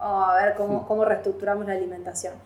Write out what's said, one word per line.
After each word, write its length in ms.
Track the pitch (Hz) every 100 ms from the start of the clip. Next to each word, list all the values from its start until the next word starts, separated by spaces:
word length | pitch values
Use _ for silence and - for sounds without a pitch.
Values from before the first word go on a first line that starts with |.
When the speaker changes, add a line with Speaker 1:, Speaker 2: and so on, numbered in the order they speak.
Speaker 1:
vamos 280 | 208 196 185
a 160 | 185
ver 100 | 202 208
cómo, 240 | 202 -
Speaker 2:
Sí. 40 | -
Speaker 1:
cómo 160 | 214
reestructuramos 640 | 214 - 196 190 202 208 202
la 60 |
alimentación. 600 | 190 180 180 180 - 185 -